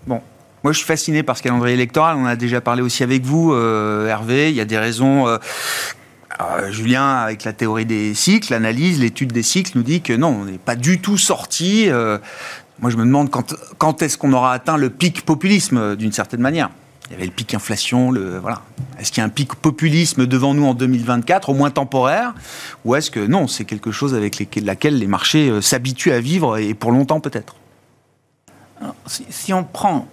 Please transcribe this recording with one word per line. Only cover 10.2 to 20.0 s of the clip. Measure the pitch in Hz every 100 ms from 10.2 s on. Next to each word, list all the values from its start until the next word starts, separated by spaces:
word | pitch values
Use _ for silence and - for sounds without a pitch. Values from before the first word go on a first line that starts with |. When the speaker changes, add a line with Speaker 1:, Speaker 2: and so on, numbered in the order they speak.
| 160 110
Speaker 1:
on |
n'est | 98 92
pas | - 120
du | 127 180
tout | 190 202
sorti. | - - - - 175 214 208
Euh, | 123 110 104 - - - - - -
moi, | 120
je | 117
me |
demande | 117 143 143
quand, | 123 107 - - -
quand | 156 151
est-ce | 160 -
qu'on | 143
aura | 131 127
atteint | 127 165 156
le | 135
pic | - 175 -
populisme, | - 156 190 202 - 127
euh, | 107 101
d'une | 110
certaine | - - 120
manière. | 127 160 120 - _ _ -
Il |
y | 85
avait | 92
le |
pic | - 113
inflation, | 107 - 104 - 123 127
le, | 123 95 92
voilà. | 95 110 - - - -
Est-ce | -
qu'il | -
y |
a | 110
un |
pic | - 135 -
populisme | 156 - 160 156